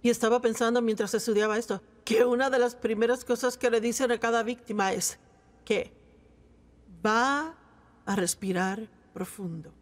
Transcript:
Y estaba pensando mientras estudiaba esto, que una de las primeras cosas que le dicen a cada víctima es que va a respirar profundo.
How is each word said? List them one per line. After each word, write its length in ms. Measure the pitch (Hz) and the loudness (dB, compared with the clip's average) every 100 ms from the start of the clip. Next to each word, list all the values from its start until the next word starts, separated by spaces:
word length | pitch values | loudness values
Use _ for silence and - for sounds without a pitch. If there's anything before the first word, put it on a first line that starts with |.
Y 80 | 240 | 2
estaba 300 | 233 220 247 | 2 2 2
pensando 420 | 240 226 233 240 | 2 2 2 2
mientras 320 | 233 214 208 | 0 0 -2
estudiaba 440 | 220 220 208 214 214 | -2 0 2 2 0
esto, 220 | 233 196 - - | -2 -8 -8 -16
que 200 | - 220 | 0 2
una 260 | 247 240 269 | 4 4 2
de 80 | 254 | 2
las 160 | 240 | 0
primeras 500 | 240 214 214 233 247 | 0 -2 0 0 0
cosas 320 | - 233 254 247 | -2 -2 -2 0
que 140 | 247 | 0
le 100 | 226 | 2
dicen 300 | 233 226 262 | 0 0 0
a 80 | 233 | 0
cada 240 | - 226 | 0 0
víctima 500 | 220 240 - 208 190 | -2 -6 -6 -2 0
es 280 | 190 - - _ _ _ _ | 0 -4 -6 _ _ _ _
que 280 | - 208 - - - - - - - - - - - 170 214 | -2 -2 -2 -14 -20 -20 -20 -20 -20 -20 -20 -20 -20 -4 0
va 480 | 220 262 285 320 320 - - - _ | 2 2 0 -4 -12 -20 -20 -20 _
a 120 | - 196 | -4 -2
respirar 720 | 170 - 190 180 190 202 220 _ _ | 0 -2 -4 -2 -2 -4 -10 _ _
profundo. 580 | 190 185 - 185 165 147 - | -12 -12 -8 -10 -10 -14 -20